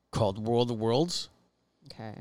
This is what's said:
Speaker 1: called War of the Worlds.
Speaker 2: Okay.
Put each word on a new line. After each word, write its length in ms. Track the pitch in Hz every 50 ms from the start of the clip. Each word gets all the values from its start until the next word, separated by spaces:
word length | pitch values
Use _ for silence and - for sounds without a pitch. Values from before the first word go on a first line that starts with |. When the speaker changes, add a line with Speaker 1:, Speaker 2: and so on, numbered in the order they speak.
| _ _
Speaker 1:
called 280 | - - 110 98 95 104
War 220 | 107 113 120 117 123
of 40 |
the 60 | 120 120
Worlds. 560 | 107 110 113 117 139 170 180 175 - - - _ _ _ _ _ _ _ _ _ _ - 143 -
Speaker 2:
Okay. 200 | - 110 107 - -